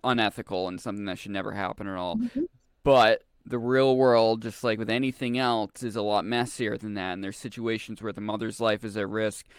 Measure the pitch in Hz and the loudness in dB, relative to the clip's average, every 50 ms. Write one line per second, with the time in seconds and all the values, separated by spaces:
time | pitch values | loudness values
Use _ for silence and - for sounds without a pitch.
0 | - 123 127 117 110 101 - - 110 - 98 90 92 90 90 87 - 113 101 104 | -2 0 2 2 2 0 0 -4 -8 -6 -4 -2 -2 -4 -4 -8 -8 -8 -8 -8
1 | 104 98 90 90 - 101 101 95 95 104 101 101 98 92 - - 107 98 95 90 | -6 -8 -8 -10 -10 -8 -8 -6 -6 -6 -6 -4 -4 -6 -6 -6 -8 -8 -6 -6
2 | 90 90 85 220 240 240 - 262 320 - _ _ _ _ _ _ - 143 139 127 | -4 -4 -4 -4 -4 -4 -4 -4 -6 -6 _ _ _ _ _ _ 2 6 6 8
3 | 117 110 113 - _ _ _ _ - - 127 120 113 120 127 131 135 135 131 127 | 8 6 6 2 _ _ _ _ -12 -6 -6 -4 0 2 4 4 6 6 6 6
4 | 131 127 120 113 113 113 113 113 113 117 101 - - 120 110 107 113 107 113 123 | 6 6 8 8 6 6 4 2 -2 -8 -8 -4 -2 -2 0 0 0 0 0 0
5 | 135 131 123 - 135 123 120 127 131 123 120 113 107 98 - - 127 120 104 117 | 0 -2 -2 -2 -4 -2 0 0 2 2 2 0 0 -4 -6 -8 -8 -6 -4 -2
6 | 101 104 104 101 82 101 117 120 120 117 - - 123 104 110 117 - 107 104 101 | 0 2 2 2 0 2 0 0 0 0 -2 -4 -2 -2 -2 -4 -6 -8 -6 -6
7 | 92 92 90 92 98 95 - - - 123 - - 113 113 113 110 - - 110 - | -6 -6 -6 -6 -8 -8 -10 -10 -12 -12 -10 -6 -4 -2 -2 -4 -4 -10 -12 -10
8 | 107 110 95 - 104 107 107 107 113 110 101 - 113 113 107 104 - 110 101 110 | -8 -8 -8 -6 -6 -4 -4 -4 -4 -4 -4 0 0 2 0 0 -2 -6 -6 -4
9 | 101 95 104 110 110 107 98 - - _ _ | -4 -4 -2 -2 -2 -2 -4 -6 -16 _ _